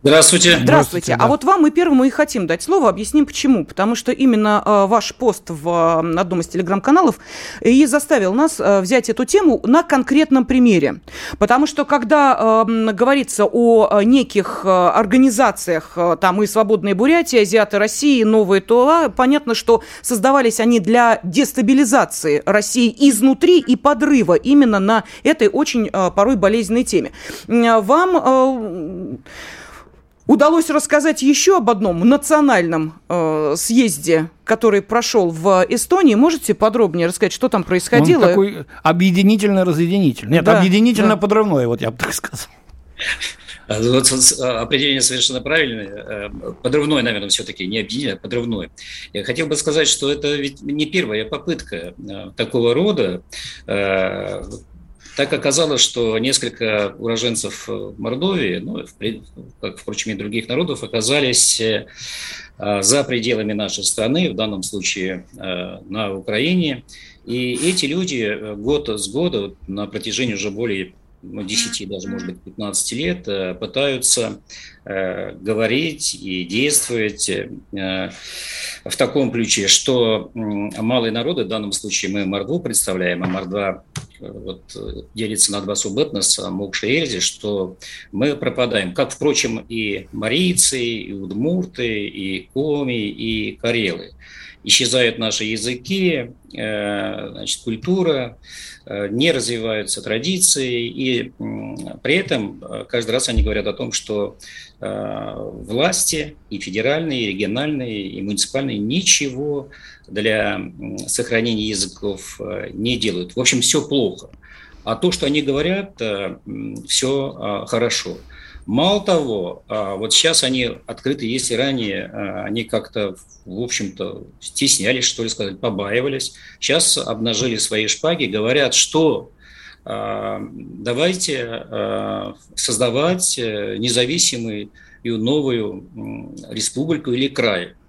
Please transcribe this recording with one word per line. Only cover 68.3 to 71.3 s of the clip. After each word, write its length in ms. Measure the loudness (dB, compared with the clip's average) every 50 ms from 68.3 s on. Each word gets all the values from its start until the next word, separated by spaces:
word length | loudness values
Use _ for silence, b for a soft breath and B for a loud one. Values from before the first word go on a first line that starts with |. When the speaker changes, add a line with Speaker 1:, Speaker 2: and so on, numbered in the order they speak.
| -4 -6 -8 -12 -12
Speaker 1:
год 340 | -6 -2 -2 -2 -2 -2 -4
с 200 | -6 -6 -6 -6
года, 280 | -4 -2 -2 -2 -2 -4
вот, 140 | -6 -6 -10 _ -14 -10
на 180 | -8 -8 -8
протяжении 480 | -8 -8 -10 -8 -6 -4 -4 -4 -4 -4
уже 160 | -6 -6 -8
более, 440 | -6 -6 -4 -4 -4 -6 -8 -10 _ _ _ _ _ _
ну, 200 | -20 -16